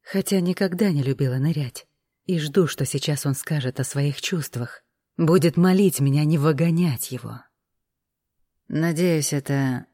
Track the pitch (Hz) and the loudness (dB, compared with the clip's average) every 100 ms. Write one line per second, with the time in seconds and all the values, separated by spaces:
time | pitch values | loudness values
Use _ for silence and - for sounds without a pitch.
0 | - 196 190 196 175 180 190 180 214 147 | -6 -4 0 0 0 0 -2 0 0 2
1 | 131 135 135 127 147 151 127 - - _ | 0 0 -2 0 0 -2 -4 -10 -20 _
2 | _ _ - 175 151 165 160 - 139 143 | _ _ -4 -4 0 2 0 0 -4 -4
3 | - 143 143 131 - 156 127 127 127 139 | -4 -2 -2 -4 -4 -4 -4 -4 -6 -2
4 | 143 139 - 180 139 120 120 - _ _ | -2 -2 -4 -4 -4 -6 -8 -12 _ _
5 | _ - 165 180 170 170 185 185 196 - | _ -2 4 4 4 4 4 6 4 4
6 | 139 139 151 160 147 143 170 165 175 120 | 2 2 2 2 2 2 2 2 0 -2
7 | - 127 113 117 - _ _ _ _ _ | -6 -10 -10 -14 -18 _ _ _ _ _
8 | _ _ _ _ _ _ - 147 165 156 | _ _ _ _ _ _ -8 -2 -2 0
9 | 180 160 143 143 139 139 135 127 - | 2 2 0 -4 -2 -2 0 -4 -8